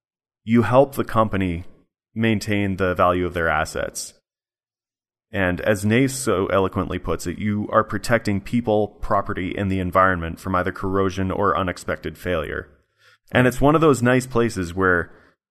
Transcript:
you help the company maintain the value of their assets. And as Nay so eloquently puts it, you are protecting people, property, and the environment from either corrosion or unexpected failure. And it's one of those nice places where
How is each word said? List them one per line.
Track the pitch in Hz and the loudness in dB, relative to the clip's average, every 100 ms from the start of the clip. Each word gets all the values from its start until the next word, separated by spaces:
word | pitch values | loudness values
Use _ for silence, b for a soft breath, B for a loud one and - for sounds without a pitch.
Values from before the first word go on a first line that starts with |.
| _ _ _ _ 107 | _ _ _ _ 0
you | 117 | 2
help | 110 127 143 127 | 4 4 2 0
the | |
company | - 110 107 98 92 85 - - _ _ _ | -2 0 0 0 -2 -4 -10 -20 _ _ _
maintain | 113 113 104 107 101 101 92 | -2 0 0 -2 -2 -2 0
the | 92 90 | -2 2
value | 90 90 90 | 2 2 0
of | |
their | 87 80 | 0 0
assets. | 78 82 - - - - - _ _ _ _ _ _ _ _ _ _ _ | 0 -2 -4 -8 -8 -14 -16 _ _ _ _ _ _ _ _ _ _ _
And | 101 90 87 | -2 -2 0
as | - 104 | 0 0
Nay | 104 117 135 | 2 2 2
so | - 117 90 98 | 0 -2 0 2
eloquently | 98 95 98 90 90 | 2 2 -2 -4 -4
puts | - 82 90 | -4 -4 -6
it, | 80 | -4
you | 104 104 104 | -4 -4 0
are | 110 | 2
protecting | 107 104 - 117 107 101 | 2 -4 0 0 0 -2
people, | - 120 120 107 104 | -2 -2 2 0 0
property, | - - 101 - 98 92 - | -4 -2 -2 -2 -6 -6 -4
and | 98 | -2
the | 95 | -2
environment | 90 92 92 90 82 82 | 0 4 4 2 -4 -8
from | 95 90 | -4 -2
either | 90 | -2
corrosion | - 95 98 95 92 95 | -4 -2 0 0 -2 -4
or | 90 101 80 | 0 0 0
unexpected | 92 - - 80 85 80 | -2 -4 -6 -6 -8 -8
failure. | 90 85 76 - - _ b b b b b | -4 -4 -4 -8 -10 _ b b b b b
And | - 127 | 2 2
it's | 127 | 4
one | 139 156 | 4 6
of | |
those | 156 117 | 4 4
nice | 120 127 127 | 4 2 2
places | 117 117 95 85 | 0 0 -2 -6
where | 90 92 87 82 b b b _ | 0 2 2 0 b b b _